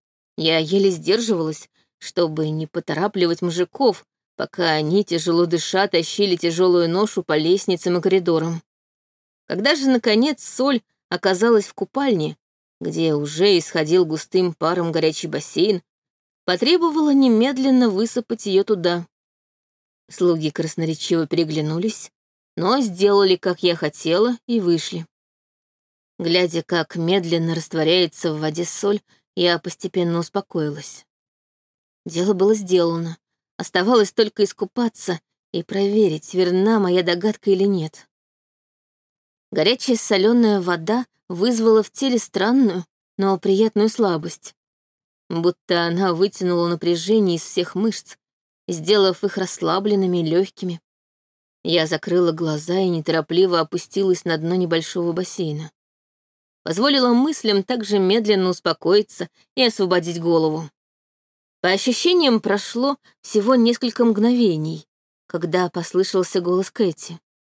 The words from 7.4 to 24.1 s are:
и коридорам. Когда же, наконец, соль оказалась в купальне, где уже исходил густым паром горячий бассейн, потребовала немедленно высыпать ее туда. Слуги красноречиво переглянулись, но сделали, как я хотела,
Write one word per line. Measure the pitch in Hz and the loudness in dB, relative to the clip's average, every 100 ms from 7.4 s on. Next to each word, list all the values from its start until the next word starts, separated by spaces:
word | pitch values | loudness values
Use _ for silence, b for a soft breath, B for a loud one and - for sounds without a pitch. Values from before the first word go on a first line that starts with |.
| 160 196 - 175 180 175 | 2 0 0 -2 0 0
и | |
коридорам. | 185 190 175 160 165 165 _ _ _ _ _ _ _ _ - | 2 2 2 0 0 -6 _ _ _ _ _ _ _ _ -8
Когда | 175 240 311 | -2 0 0
же, | 269 | 2
наконец, | 254 226 214 277 - | 2 2 2 2 -2
соль | - - 269 247 _ _ - | -8 -2 0 0 _ _ -10
оказалась | 175 190 180 226 220 196 | -4 0 2 4 2 2
в | - | -10
купальне, | 190 269 277 190 151 151 _ _ _ - | -8 -4 0 0 -2 -8 _ _ _ -10
где | 165 160 160 | -8 -2 0
уже | 147 147 156 202 180 | 0 -4 0 2 2
исходил | - 170 151 185 | 0 -4 2 2
густым | 160 156 - 185 180 160 | 2 -2 -2 0 0 -2
паром | 160 180 170 | -2 -2 -2
горячий | 160 160 151 160 | 0 0 -2 -8
бассейн, | 135 - - 202 185 _ _ _ _ _ _ | -8 -6 -2 0 0 _ _ _ _ _ _
потребовала | - 180 254 349 330 302 302 | -4 0 2 2 2 2 2
немедленно | 277 262 220 262 262 269 254 233 | 4 4 4 2 0 2 4 4
высыпать | 190 226 247 - 220 202 | 2 -2 -4 -6 -8 0
ее | 190 | 0
туда. | 196 196 175 175 170 _ _ _ _ _ _ _ _ _ _ | 2 0 0 -2 -6 _ _ _ _ _ _ _ _ _ _
Слуги | - 175 165 156 | -2 0 2 -2
красноречиво | 160 160 - 165 156 - 165 156 | -4 -6 -4 -4 -4 -2 -2 0
переглянулись, | 165 156 156 151 160 220 - - _ _ _ _ - | -2 -2 -2 -4 -2 -4 -6 -14 _ _ _ _ -4
но | 180 269 | 0 0
сделали, | 226 175 202 202 196 180 | 0 2 4 4 4 2
как | 190 175 | 0 0
я | 180 170 | 0 0
хотела, | 151 - 165 | -4 -4 -2